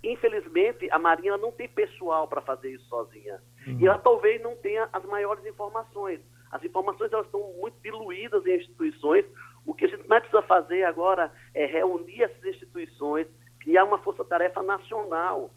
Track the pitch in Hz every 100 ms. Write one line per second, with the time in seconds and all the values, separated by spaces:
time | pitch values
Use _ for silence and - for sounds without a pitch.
0 | 440 466 226 214 - 160 208 233 185 156
1 | 170 165 185 202 220 233 240 - 208 -
2 | 180 160 156 143 131 131 131 127 120 120
3 | 110 107 104 98 _ _ 131 127 185 196
4 | 254 233 208 226 233 240 202 214 220 190
5 | 190 202 202 208 202 208 202 220 220 202
6 | 196 156 _ _ _ - 170 190 190 185
7 | 214 220 202 202 202 175 214 - 208 220
8 | 214 180 226 208 180 180 175 - 156 151
9 | 147 185 202 - - - - - 370 403
10 | - 226 - 214 - 185 165 180 185 160
11 | 180 185 160 - - - 143 160 185 175
12 | 175 214 226 - 190 185 - 170 160 -
13 | 143 151 160 - _ _ 151 175 202 403
14 | 202 196 - 175 180 180 190 196 - 226
15 | 208 165 180 180 -